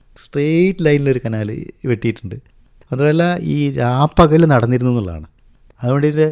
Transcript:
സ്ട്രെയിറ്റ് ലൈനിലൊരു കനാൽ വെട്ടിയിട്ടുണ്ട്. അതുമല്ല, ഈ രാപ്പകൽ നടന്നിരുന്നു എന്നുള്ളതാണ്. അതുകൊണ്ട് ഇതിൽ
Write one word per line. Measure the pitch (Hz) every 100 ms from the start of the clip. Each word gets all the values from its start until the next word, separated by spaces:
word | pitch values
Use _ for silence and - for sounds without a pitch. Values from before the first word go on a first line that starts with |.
| _ -
സ്ട്രെയിറ്റ് | - 143 151 165 185 185
ലൈനിലൊരു | 156 147 139 127
കനാൽ | 117 110 107 113 - -
വെട്ടിയിട്ടുണ്ട്. | 131 110 113 107 95 110 - _ _ _ -
അതുമല്ല, | 131 147 160 175 175
ഈ | 165 147 143
രാപ്പകൽ | 135 123 127 151 - 165 160
നടന്നിരുന്നു | 165 131 117 123 127
എന്നുള്ളതാണ്. | 120 95 80 78 _ _ _ _ -
അതുകൊണ്ട് | 123 139 147
ഇതിൽ | 151 156